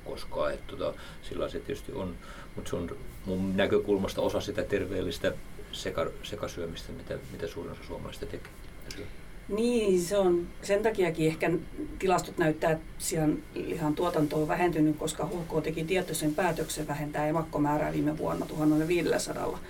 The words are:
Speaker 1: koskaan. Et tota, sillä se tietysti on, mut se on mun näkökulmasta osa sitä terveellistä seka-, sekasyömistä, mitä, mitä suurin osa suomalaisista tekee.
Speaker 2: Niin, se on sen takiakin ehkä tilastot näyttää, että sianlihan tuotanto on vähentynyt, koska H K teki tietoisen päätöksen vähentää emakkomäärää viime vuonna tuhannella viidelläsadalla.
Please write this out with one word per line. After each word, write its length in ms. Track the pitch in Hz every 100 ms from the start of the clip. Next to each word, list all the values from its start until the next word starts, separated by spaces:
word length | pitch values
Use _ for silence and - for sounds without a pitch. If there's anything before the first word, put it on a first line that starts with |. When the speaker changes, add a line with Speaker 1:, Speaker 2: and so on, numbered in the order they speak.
| 73
Speaker 1:
koskaan. 480 | 71 - - 76
Et 140 | 69 -
tota, 260 | - 87 - - - -
sillä 200 | 78 73
se 100 | -
tietysti 320 | - 90 -
on, 240 | - 92 82 - - - -
mut 120 | -
se 80 | 90
on 220 | 85 - - - -
mun 320 | 92 95 95
näkökulmasta 640 | 95 104 104 101 95 -
osa 200 | 95 98
sitä 220 | 95 95
terveellistä 720 | 85 98 92 92 90 - 95 - - - -
seka-, 400 | - 95 82 80 -
sekasyömistä, 680 | - - 85 - 82 82 -
mitä, 260 | 82 - - -
mitä 160 | 92 82
suurin 240 | 82 85
osa 120 | -
suomalaisista 420 | - 78 78 - -
tekee. 260 | - - - - - - - - - - - -
Speaker 2:
Niin, 520 | 208 240 240 208 180
se 160 | 170 202
on 300 | 190 175 175 -
sen 220 | - 196
takiakin 440 | 220 214 175 165 156
ehkä 240 | 160 165 170 - - 151 -
tilastot 380 | 185 175 165 -
näyttää, 340 | 156 156 170
että 140 | 156 - -
sianlihan 960 | - 165 151 - - - - 180 - -
tuotanto 460 | 175 160 151 156
on 60 | 156
vähentynyt, 500 | 175 175 160 156 151
koska 280 | 165 - 160
H 40 |
K 340 | 180 165 156
teki 200 | 160 165
tietoisen 520 | 160 185 180 156 151 151
päätöksen 520 | 180 160 156 - 151
vähentää 400 | 147 147 151 151
emakkomäärää 680 | 160 160 151 147 151 151
viime 240 | 156 147 156
vuonna 280 | - - -
tuhannella 420 | 156 151 151 156
viidelläsadalla. 720 | 175 156 156 156 156 - -